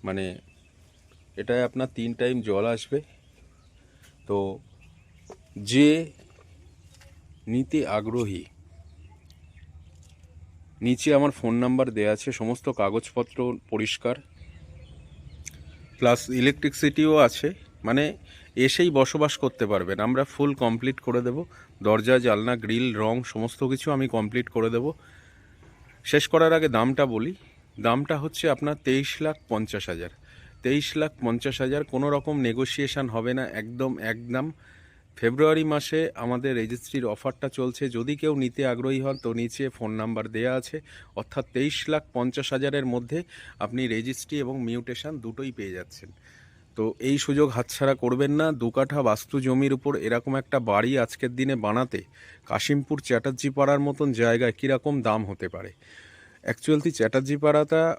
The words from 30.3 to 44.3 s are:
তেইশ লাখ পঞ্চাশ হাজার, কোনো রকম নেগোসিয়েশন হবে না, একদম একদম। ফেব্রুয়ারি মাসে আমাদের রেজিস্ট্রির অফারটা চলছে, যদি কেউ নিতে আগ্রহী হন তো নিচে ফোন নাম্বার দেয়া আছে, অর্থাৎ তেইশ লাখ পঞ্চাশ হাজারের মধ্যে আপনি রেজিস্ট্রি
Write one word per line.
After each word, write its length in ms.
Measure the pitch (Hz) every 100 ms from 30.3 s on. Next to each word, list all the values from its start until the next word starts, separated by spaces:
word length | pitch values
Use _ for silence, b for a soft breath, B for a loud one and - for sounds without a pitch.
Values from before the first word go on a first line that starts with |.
| b b b
তেইশ 220 | 123 143 143 156
লাখ 120 | 151 -
পঞ্চাশ 320 | 123 117 139 120
হাজার, 180 | 131 143 151
কোনো 140 | 131 143
রকম 200 | 143 147 147 123
নেগোসিয়েশন 600 | 113 131 - 135 147 131
হবে 180 | 113 117 127
না, 60 | 127 110
একদম 320 | 110 120 131 92 110
একদম। 340 | 113 120 127 151 156 b b b b b -
ফেব্রুয়ারি 460 | 117 131 156 156 156
মাসে 280 | 147 - 160 160 -
আমাদের 280 | 120 123 135 123
রেজিস্ট্রির 460 | 113 120 - 139 120
অফারটা 340 | 107 135 - 135 -
চলছে, 260 | 127 123 139 117
যদি 180 | 123 147
কেউ 100 | 156 143
নিতে 200 | 127 127 131
আগ্রহী 280 | 120 131 135
হন 120 | 135 135
তো 60 | 117 113
নিচে 240 | 117 - 135 -
ফোন 140 | 110 110
নাম্বার 240 | 110 110 110 110
দেয়া 160 | 123 131
আছে, 160 | - 156 B B B -
অর্থাৎ 240 | - - 127
তেইশ 220 | 127 143 - -
লাখ 100 | 151 151 127
পঞ্চাশ 320 | 123 139 135
হাজারের 320 | 135 139 143 131
মধ্যে 240 | 120 120 156 175 B B B
আপনি 180 | 107 123 127
রেজিস্ট্রি 420 | 110 120 131 -